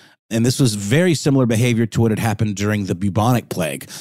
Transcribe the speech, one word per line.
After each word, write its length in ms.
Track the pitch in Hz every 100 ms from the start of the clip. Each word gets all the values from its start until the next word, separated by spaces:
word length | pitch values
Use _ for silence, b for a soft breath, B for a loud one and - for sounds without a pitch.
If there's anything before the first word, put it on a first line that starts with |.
| B B _
And 140 | 117
this 140 | 120 127
was 160 | 131
very 400 | 104 101 143 180
similar 300 | 151 151 135
behavior 400 | 120 110 123 113
to 160 | 113 120
what 100 | 113
had 80 | 101
happened 380 | 110 98 110 98
during 300 | 104 104 95
the 80 |
bubonic 560 | 90 101 92 113 120 -
plague 380 | - 80 69 - B